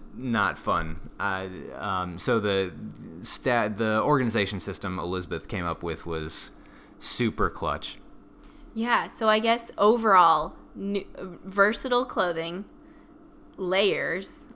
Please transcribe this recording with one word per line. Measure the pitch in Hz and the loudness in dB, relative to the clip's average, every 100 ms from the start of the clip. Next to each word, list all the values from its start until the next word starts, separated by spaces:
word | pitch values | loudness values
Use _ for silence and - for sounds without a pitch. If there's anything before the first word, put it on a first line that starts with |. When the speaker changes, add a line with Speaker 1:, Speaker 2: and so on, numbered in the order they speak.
| - 107 | -14 -8
Speaker 1:
not | 127 113 95 - | -2 0 0 0
fun. | 107 87 80 87 - - | 0 0 0 -4 -8 -6
Uh, | 101 95 95 90 67 65 | -4 -4 -6 -10 -12 -8
um, | 98 92 90 85 | -4 -2 -4 -4
so | - 117 | 0 2
the | 101 98 92 - 107 104 90 82 | 2 2 0 -6 -12 -12 -14 -10
sta-, | 120 - 135 120 110 | -6 -2 0 0 0
the | 104 110 110 | 0 0 2
organization | 117 143 120 110 95 98 | 2 2 2 0 0 -2
system | 98 92 98 92 | -6 -6 -6 -4
Elizabeth | 87 92 80 82 - | -4 -4 -4 -6 -6
came | 95 87 | -4 -4
up | 82 | -4
with | 85 80 82 | -6 -6 -4
was | 80 78 - - - - - - - | -4 -4 -4 -6 -10 -20 -20 -20 -10
super | - - 117 - 92 | -4 0 0 0 -2
clutch. | - 80 73 - - - - - - - - - | -2 -4 -4 -8 -14 -20 -20 -20 -20 -20 -20 -12
Speaker 2:
Yeah, | 220 240 220 175 | -6 0 0 0
so | - 220 | 0 4
I | 220 | 4
guess | 226 233 - - | 4 0 -2 4
overall, | 208 233 220 185 165 156 160 - - 202 | 6 6 8 8 8 6 2 -8 -16 -10
n-, | 196 202 - - 185 170 | -4 -4 -6 -12 -12 -12
versatile | 190 196 202 226 254 247 | -2 4 4 2 2 0
clothing, | 254 - 180 165 165 180 208 - - - - - - - - - | 2 0 -2 -2 -4 -8 -10 -18 -20 -20 -20 -20 -20 -20 -18 -6
layers, | 180 190 208 147 143 180 190 - - | 0 2 4 2 -2 -2 -2 -2 -6